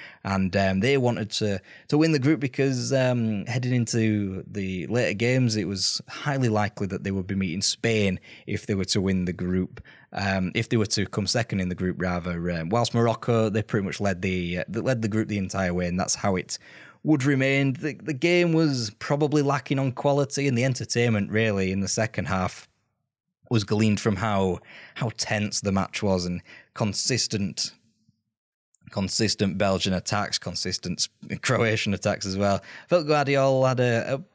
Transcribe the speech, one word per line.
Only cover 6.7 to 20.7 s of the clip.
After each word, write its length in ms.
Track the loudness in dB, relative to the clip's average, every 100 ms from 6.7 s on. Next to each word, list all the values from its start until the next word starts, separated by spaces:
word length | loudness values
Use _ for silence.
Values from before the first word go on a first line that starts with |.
| -2 -6
that 160 | -4
they 80 | -4
would 160 | -4 -2
be 80 | -2
meeting 260 | -2 -2
Spain 540 | -2 -2 0 2 2 0 -8 -16 -8
if 180 | -8
they 100 | -2
were 120 | -2 0
to 120 | 0
win 280 | 2 0 -2
the 60 |
group. 460 | -4 -2 -2 -2 -8 -20 -20 -12
Um, 360 | -6 -2 0 0
if 160 | -2 0
they 80 | 0
were 80 | 0
to 180 | -2
come 220 | -2 -2 -2
second 340 | -2 -2 -2
in 80 | -2
the 60 |
group, 260 | -2 -2 -2
rather, 500 | -2 -2 -4 -4 -4
um, 200 | -4 0
whilst 240 | 0 2
Morocco, 560 | 2 2 2 0 2 2
they 120 | 0
pretty 220 | 0 -2
much 160 | -2 -2
led 220 | -2 -2
the, 380 | -2 -2 -2 -4
uh, 40 | -4
they 120 | -4
led 220 | -2 0
the 60 | 0
group 200 | 0 0
the 80 | -2
entire 380 | -2 -2 0
way, 120 | 0 -2
and 140 | -2
that's 140 | -2
how 200 | -2 0
it 240 | -2 -4 -10 -14 -20 -20 -6
would 220 | 0 2
remain. 500 | 4 2 4 4 2
The, 180 | 0 -6 -6
the 120 | -8
game 400 | -2 2 4 4
was 360 | 4 4 2 -4 -8
probably 420 | -4 0 2 4
lacking 360 | 2 0 0 0
on 140 | 0
quality, 560 | 0 2 2 0 0 0
and 80 | 2
the 80 |
entertainment, 640 | 2